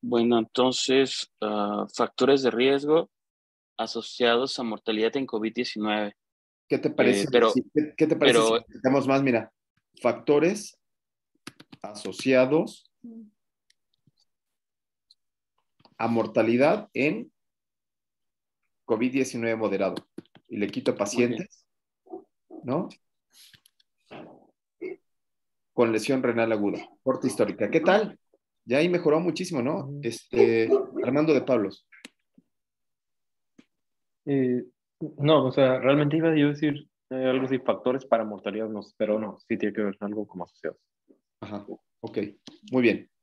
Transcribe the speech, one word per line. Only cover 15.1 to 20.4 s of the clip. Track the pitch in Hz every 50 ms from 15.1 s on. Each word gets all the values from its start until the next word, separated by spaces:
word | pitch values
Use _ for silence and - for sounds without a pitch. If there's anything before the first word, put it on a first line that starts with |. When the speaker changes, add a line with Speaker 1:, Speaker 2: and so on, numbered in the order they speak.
| _ _ _ _ _ _ _ _ _ _ _ _ _ _ _ - _ _
Speaker 2:
a | 113 117
mortalidad | 117 113 110 - - 117 110 110 117 120 135 151 196 214 - - _
en | 117 127 151 180 226 240 - _ _ _ _ _ _ _ _ _ _ _ _ _ _ _ _ _ _ _ _ _ _ _ _ _ _ _ _ _ _ _
covid | - 117 107 120 127 127
diecinueve | 139 160 - - 120 117 117 113
moderado. | 113 113 104 98 95 101 95 87 - - _ _ - - _ _ -